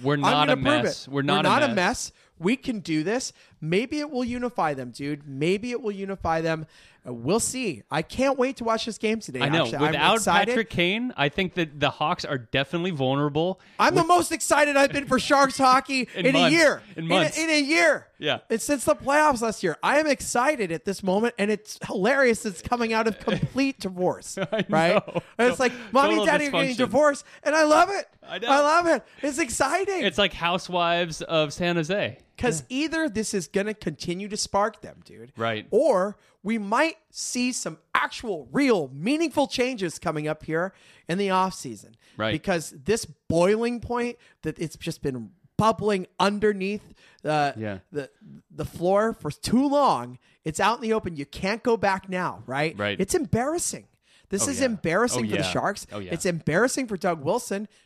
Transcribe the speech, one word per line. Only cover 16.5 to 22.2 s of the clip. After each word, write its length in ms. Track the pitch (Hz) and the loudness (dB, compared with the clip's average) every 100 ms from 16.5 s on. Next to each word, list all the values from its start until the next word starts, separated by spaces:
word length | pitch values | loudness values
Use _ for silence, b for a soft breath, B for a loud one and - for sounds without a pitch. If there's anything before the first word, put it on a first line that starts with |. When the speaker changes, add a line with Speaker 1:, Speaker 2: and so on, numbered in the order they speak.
| 330 | 6
Speaker 2:
a 20 | |
year. 240 | 302 151 - - | 6 4 -4 -10
Speaker 1:
In 100 | 165 | 0
Speaker 2:
In 60 | |
a, 20 | - | 2
Speaker 1:
months. 220 | 311 302 | 2 0
Speaker 2:
in 120 | 320 | 0
a 100 | 302 | 2
year. 460 | 277 330 330 233 - _ | 2 4 4 2 -4 _
Speaker 1:
Yeah. 200 | 147 117 - | -4 -4 -2
Speaker 2:
It's 140 | 226 - | -4 0
since 200 | 285 320 | 0 0
the 100 | 294 | 0
playoffs 460 | 247 294 302 247 | 2 4 4 4
last 200 | 226 - | -2 -2
year. 140 | 180 147 | -4 -2
I 160 | 175 277 | 0 2
am 80 | 311 | 2
excited 640 | 269 - 247 262 294 190 | 0 -2 0 2 0 -2
at 140 | 165 - | -4 -6
this 180 | 190 | -4
moment, 320 | 196 196 233 - | 0 2 0 0
and 140 | 202 | -2
it's 260 | 208 - - - | -2 -6 -14 -8
hilarious. 580 | 214 196 277 | 0 2 4